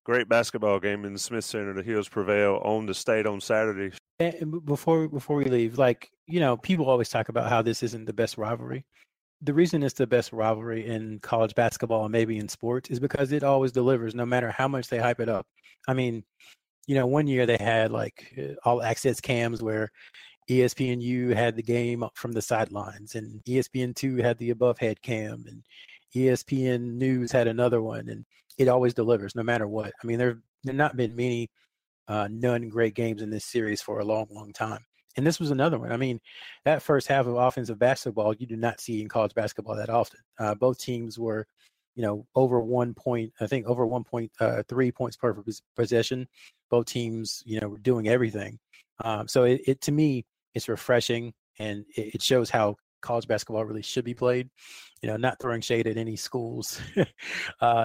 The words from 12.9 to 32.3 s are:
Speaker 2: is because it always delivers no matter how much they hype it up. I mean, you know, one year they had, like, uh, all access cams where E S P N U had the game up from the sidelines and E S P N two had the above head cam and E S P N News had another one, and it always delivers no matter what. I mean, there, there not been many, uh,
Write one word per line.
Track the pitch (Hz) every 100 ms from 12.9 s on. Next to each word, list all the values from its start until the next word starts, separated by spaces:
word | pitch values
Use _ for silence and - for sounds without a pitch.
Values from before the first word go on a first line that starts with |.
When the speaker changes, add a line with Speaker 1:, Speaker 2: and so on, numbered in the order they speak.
Speaker 2:
is | 120
because | 139 - 135
it | 147
always | 139 135 131
delivers | 123 123 131 113
no | 117 120
matter | 123 117
how | 104 135
much | 135 117
they | 120
hype | 120 120
it | 113
up. | 104 - _ _ _ -
I |
mean, | 131 127 113 - _ - - _ _ -
you |
know, | 135 123
one | 143 151
year | 127 120
they | 113
had, | 104 113 110
like, | 113 110 - - 131
uh, | 139 143 123
all | 120
access | 113 117 135 117
cams | - 120 117 113
where | 110 110 107 _ - - - _ -
E | 127
S | 123
P | - 131
N | 123
U | 120 123 123
had | 107 120 113
the |
game | 113 120 120 120
up | 110
from | - 123
the | 113
sidelines | - 113 107 101 98 101 104
and | 113 107 107 -
E | 127
S | 120
P | 131
N | 123
two | - 135 127
had | 117 117
the | 120
above | 117 123 117
head | 113 107
cam | - 113 107 117 117
and | - - - - - _
E | 127 131
S | 123
P | - 135 127
N | 123 120 120
News | 131 127 120
had | 131 117
another | 113 123 117
one, | 110 113 113
and | 110 117 _ _ -
it | 127
always | 127 123
delivers | 120 113 113 98
no | 120
matter | 113 120 104
what. | 110 104 -
I | 117
mean, | 117
there, | 123 113 _ _
there | 135
not | 135 147 127
been | 117 117
many, | 123 120 110 _ _ _ _ _ -
uh, | 107 101